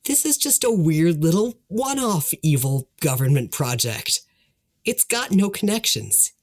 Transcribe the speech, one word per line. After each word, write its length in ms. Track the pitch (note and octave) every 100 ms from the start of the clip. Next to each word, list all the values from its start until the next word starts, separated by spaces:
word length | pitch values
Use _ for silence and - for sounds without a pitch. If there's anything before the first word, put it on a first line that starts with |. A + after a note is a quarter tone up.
| -
this 200 | C#4+ D#4
is 120 | C#4+
just 260 | - -
a 80 | B3
weird 500 | G#3+ D#3+ D#3 E3 D#3
little 380 | D#3+ F#3 A#3 - _
one-off 640 | G#3+ C4+ C#4 B3 F3+ - -
evil 460 | D#3 C#3 C3+ C3+ - _
government 500 | C#3 B2+ C3 C#3 A#2
project. 680 | - B2+ A#2+ B2 G#2+ - - _ _ _ _ _ _ -
It's 180 | A#3+
got 280 | - A#3 B3
no 180 | F#3+ G3+
connections. 840 | G3 G3+ A3 - - G2+ - - _